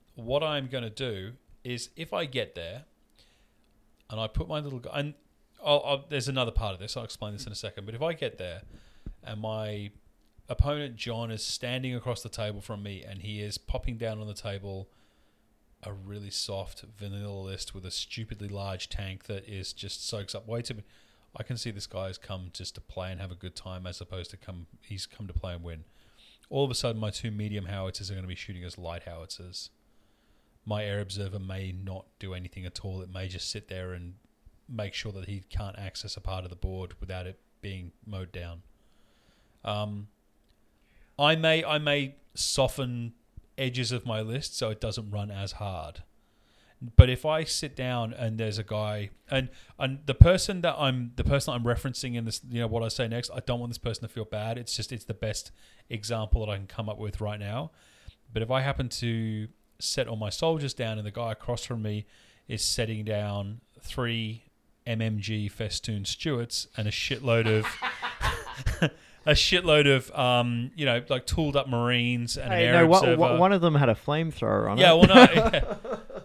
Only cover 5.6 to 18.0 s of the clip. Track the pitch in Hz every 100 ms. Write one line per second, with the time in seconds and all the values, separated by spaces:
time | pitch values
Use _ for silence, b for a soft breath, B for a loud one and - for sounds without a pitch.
5.6 | 151 147 143 139 139 143 123 127 117 -
6.6 | 107 90 - 123 110 - 104 101 - 107
7.6 | 101 - 101 117 160 160 127 - 90 82
8.6 | - b b b b b - 107 110 110
9.6 | 107 104 104 - _ _ _ _ - -
10.6 | 143 147 143 117 120 113 117 110 - -
11.6 | 123 127 131 123 127 117 110 - 107 101
12.6 | - 104 101 95 - 98 104 107 104 -
13.6 | - 123 135 113 113 107 107 98 107 98
14.6 | 101 95 95 _ _ _ _ _ _ _
15.6 | _ - 104 98 95 104 101 - - 98
16.6 | 95 - - 104 101 101 101 98 95 95
17.6 | - 98 90 -